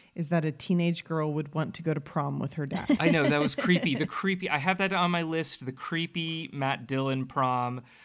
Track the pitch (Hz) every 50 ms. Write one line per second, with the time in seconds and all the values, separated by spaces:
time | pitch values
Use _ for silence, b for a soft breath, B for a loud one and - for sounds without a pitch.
0 | b b b - 165 143 170 165 156 160 151 - - - 180 175 170 170 170 165
1 | - - 160 160 156 151 147 151 151 143 - 156 156 - - - 165 160 156 147
2 | 139 - - 165 143 143 143 143 - 139 - - 147 131 - 185 - - 294 -
3 | - 170 170 160 143 135 147 147 147 151 - - - - 180 170 - 175 135 120
4 | 156 - - - - 190 190 185 190 - 147 147 135 185 190 185 196 190 196 180
5 | 175 175 175 170 165 160 160 165 160 160 - - 127 127 131 - - - 170 165
6 | 165 165 - 170 160 160 160 160 165 - - 143 139 135 139 127 123 113 135 135
7 | 135 135 135 131 131 131 - 143 131 127 127 123 123 123 123 127 123 b b b